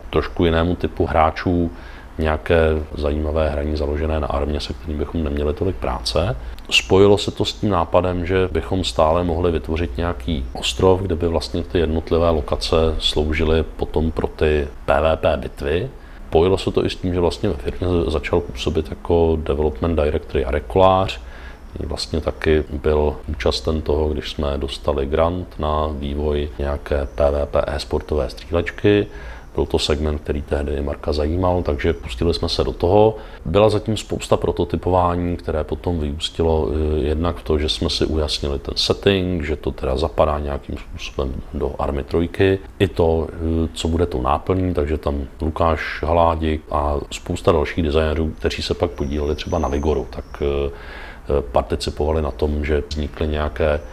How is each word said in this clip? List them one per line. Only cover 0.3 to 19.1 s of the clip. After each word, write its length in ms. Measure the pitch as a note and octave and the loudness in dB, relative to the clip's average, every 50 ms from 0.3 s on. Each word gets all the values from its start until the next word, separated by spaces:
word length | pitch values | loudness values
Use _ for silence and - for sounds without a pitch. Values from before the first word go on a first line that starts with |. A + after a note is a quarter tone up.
| - - F2 | 0 2 2
jinému 320 | E2+ D#2+ E2 E2 F2 F2 | 4 4 4 2 2 0
typu 300 | - - D#2 - - F2 | 0 -2 -4 -2 -2 -2
hráčů 640 | D#2+ - E2 D#2 D#2+ - - - F#2+ F2+ F2 E2+ E2+ - - - - - - - - - - | 2 4 4 4 4 2 0 0 0 2 2 0 0 -4 -8 -14 -16 -16 -16 -18 -14 -6 -2
nějaké 400 | D#2+ D#2 D#2 D#2 - - F2 E2 D#2+ D#2+ D#2 D#2 D2+ D2+ - | 0 0 0 0 2 4 4 6 6 6 4 2 -2 -4 -4
zajímavé 560 | D#2+ D2 D2 D2 D2+ D2+ D2+ D2+ D#2 D#2 D2 | -2 -2 0 0 0 -2 0 0 2 0 2
hraní 260 | D2 D2 D2 D2+ D2+ | 0 0 -2 -2 0
založené 440 | D2+ D2 C#2+ D2 D2 D#2+ D#2 D#2 D#2 | 0 0 -2 0 -2 0 0 0 0
na 60 | D2 | -2
armě, 340 | - - C#2+ D2 D2+ D2+ D2 | -2 -2 -2 0 0 -2 -2
se 120 | - - | -4 -6
kterým 260 | D#2 - - D#2+ D2+ D2 | -8 -8 -6 -6 -4 -4
bychom 260 | D2 - - F2 D#2 | -4 -4 -2 -2 -2
neměli 300 | C#2+ C#2+ C#2+ D2 D2+ D2+ | -2 -2 0 0 -2 0
tolik 220 | - F#2+ F#2+ F2+ | 0 -2 -2 -2
práce. 600 | - - C2 B1 - - - - D#2+ E2+ G#2 C3 - - - - - - - | -2 -4 -4 -4 -4 -6 -2 0 0 0 0 -2 -4 -8 -10 -12 -12 -6 0
Spojilo 480 | - - - - F#2+ F#2+ G2+ G2+ G#2 G2 | 0 0 4 6 6 8 8 8 8 6
se 120 | - - | 4 -2
to 140 | - - G#2+ | -2 -2 -2
s 80 | - | -2
tím 180 | - - - G#2+ | -2 -2 0 2
nápadem, 560 | G2 E2+ E2+ - - F2+ F2+ F2+ F2+ F2+ E2+ | 2 2 2 4 4 4 4 4 0 0 0
že 220 | E2 F#2+ F#2+ F#2 F2+ | 2 2 2 2 2
bychom 320 | D#2 D#2+ - - F#2+ F#2 E2+ | 0 -2 -2 0 -2 -2 -2
stále 400 | - - - D#2+ D#2 E2 F2 F2+ | -2 2 4 4 4 4 4 2
mohli 280 | E2+ D#2+ E2+ F2+ F2+ | 2 0 2 2 2
vytvořit 440 | E2 D2+ - - D#2+ D#2+ E2+ E2 - | 2 0 -2 -2 -2 -2 -2 -2 -2
nějaký 500 | - E2+ F2 E2+ - - F2 E2 C#2 B1+ - | -2 -2 -2 -4 -4 -4 -4 -2 -2 -4 -6
ostrov, 480 | - - - - - - - F#2 F#2 F#2 | -8 -6 -4 -4 0 4 6 6 6 4
kde 140 | G2 F#2 E2+ | 2 -2 -2
by 140 | D#2 E2+ E2+ | 0 0 0
vlastně 340 | E2 D#2+ - - - F2 | 0 0 -2 -2 -4 -6
ty 160 | E2 - - F2+ | -4 0 0 0
jednotlivé 520 | D#2+ D#2+ D#2 D#2+ - - E2+ D#2+ E2+ E2+ | 2 2 0 -2 0 2 2 4 4 4
lokace 460 | E2 D2+ C#2+ - - - - - F2 D#2+ D#2+ D#2+ D#2+ D#2 | 2 2 0 -2 -4 -4 0 2 2 4 4 2 2 0
sloužily 680 | - - - D2+ D2+ D2+ D#2 D#2 D#2+ D#2 D#2+ D#2+ D#2 - - | -2 0 0 0 0 0 0 0 2 2 2 2 0 -2 -4
potom 340 | - - - - D#2 D#2+ E2 | -6 -6 -2 0 0 0 0
pro 160 | D#2+ D#2 C#2+ | 0 -2 -2
ty 420 | - - - D#2+ D#2 D2+ D2 C#2+ C#2 - - - | -4 0 0 2 2 2 2 0 -4 -8 -10 0
P 160 | - C#2+ C#2+ | 2 2 4
V 160 | D#2 D#2+ D#2+ | 4 2 2
P 200 | D#2 - E2+ D2 | 2 2 0 0
bitvy. 520 | C#2 B1+ C2+ - - C#2 C#2+ D#2 F2 A2+ C3+ - - - - - - - - | 0 -4 -8 -8 -6 -2 -2 0 0 -2 -4 -8 -14 -18 -18 -16 -16 -10 0
Spojilo 300 | - D#2+ E2+ F#2+ F#2+ F#2 | 2 4 6 6 4 2
se 120 | - A2 | 0 0
to 160 | F#2 F#2 - | 0 0 0
i 40 | - | 0
s 60 | - | -2
tím, 180 | - - F2+ F2 | -2 -4 -2 0
že 60 | F2+ | 2
vlastně 280 | E2+ E2 - - - G#2 | 2 0 0 0 -2 -2
ve 80 | D2+ | -2
firmě 320 | - - - - - F#2 F2+ F2+ E2+ D#2+ | -2 -6 -8 -6 -2 0 0 2 2 2
začal 340 | D#2 D#2 D2+ - - - F2 | 2 0 -2 0 0 0 0
působit 500 | - - - - - - D#2 E2 D2+ - | 0 -2 -8 -4 -4 -2 0 -2 -2 -4
jako 480 | - - - - | -10 -12 0 2